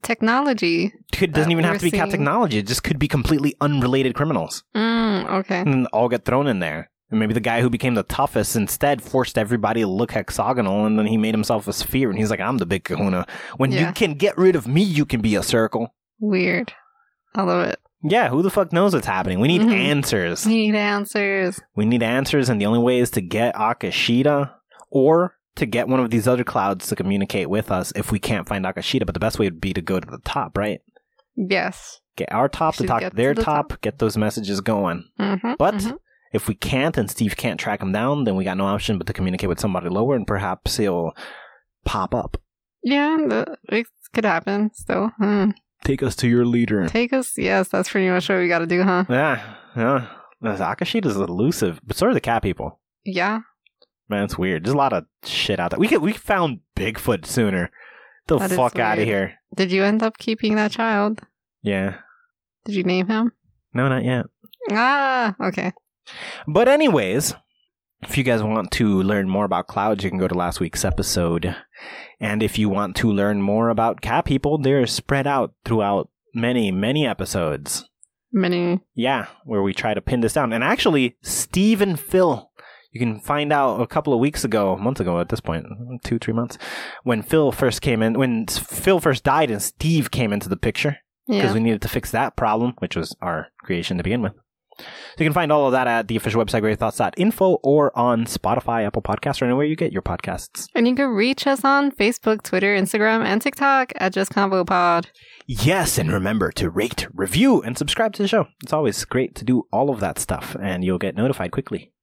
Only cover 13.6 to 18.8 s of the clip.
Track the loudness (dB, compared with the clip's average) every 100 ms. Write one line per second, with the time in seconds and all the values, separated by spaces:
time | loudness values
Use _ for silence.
13.6 | 0 2 0 0 -2 2 0 4 4 4
14.6 | 2 2 2 2 0 0 2 0 2 2
15.6 | 2 -2 -6 _ _ _ -2 0 0 -2
16.6 | -4 -12 _ _ _ _ _ -4 0 0
17.6 | 0 -4 _ _ 2 2 4 2 2 2
18.6 | 2 4